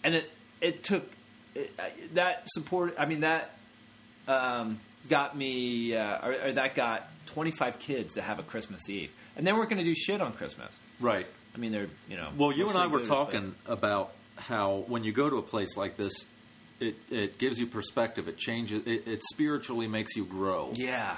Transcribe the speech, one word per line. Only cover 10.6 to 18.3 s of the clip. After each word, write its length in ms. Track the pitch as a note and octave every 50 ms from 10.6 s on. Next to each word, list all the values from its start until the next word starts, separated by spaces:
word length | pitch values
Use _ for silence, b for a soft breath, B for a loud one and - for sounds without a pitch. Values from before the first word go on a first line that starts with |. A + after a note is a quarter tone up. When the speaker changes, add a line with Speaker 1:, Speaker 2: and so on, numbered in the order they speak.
| A#1+ - - - - - - -
Speaker 2:
Right. 260 | A#2+ A#2+ G#2+ F#2+ F2+ - - - - - -
Speaker 1:
I 20 |
mean, 140 | A#2 A#2+ A2+
they're, 160 | A2 G#2 G2+ E2+ D2 - -
you 100 | - -
know, 120 | F2+ D#2+ D2+ C#3
Speaker 2:
Well, 140 | C#3+ C#3+ D3
you 160 | C#3 D3 F#3+
and 100 | G#3 G3
I 80 | F#3 F3+
Speaker 1:
mostly 20 |
Speaker 2:
were 40 | E3+ D3+ C3
Speaker 1:
Buddhist, 100 | A#2+ A2
but 60 | C#3+
Speaker 2:
talking 400 | C3+ D3 C#3+ - A2 G2 F#2+ F#2 - -
about 460 | - A#2+ G2 - G#2 G2+ G2+ F#2+ - - - - - -
how 460 | - - - A#2 G#2+ G2+ G2 G2 G2 F#2+
when 160 | - A#2+ A#2 A2
you 80 | G#2+
go 160 | G#2 B2+ C#3+ D3
to 80 | C#3
a 40 | A2+ -
place 320 | - - A2 G2 F#2 -
like 220 | G2 G2 - -
this, 160 | - G2+ G2 - - - - - - - - - - - - - -
it, 160 | B2+ A2+ G#2+ - - -
it 260 | - A#2 G2+ G2 -
gives 220 | - B2 B2+ A#2+ A#2
you 80 | A#2+
perspective. 600 | A#2 - A2 G2+ - - - A#2 A2+ - - E2
It 100 | E2+